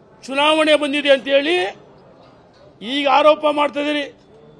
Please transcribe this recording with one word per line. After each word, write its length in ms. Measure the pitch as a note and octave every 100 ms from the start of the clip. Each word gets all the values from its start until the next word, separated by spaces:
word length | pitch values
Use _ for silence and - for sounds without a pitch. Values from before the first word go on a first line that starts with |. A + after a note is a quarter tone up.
| _ -
ಚುನಾವಣೆ 500 | - C4+ D4+ D#4 D#4
ಬಂದಿದೆ 360 | D4 D4 D4 C#4
ಅಂತ 160 | C#4 C4 C#4
ಹೇಳಿ 200 | D4 F4+ F#4+ - - - - - - _ _ _ - -
ಈಗ 240 | G3+ C#4+ C#4
ಆರೋಪ 380 | C#4 D4+ D4+ D4+
ಮಾಡ್ತಾ 340 | D4 C#4+ C#4+
ಇದೀರಿ. 240 | D4 D4 C#4 - _ - -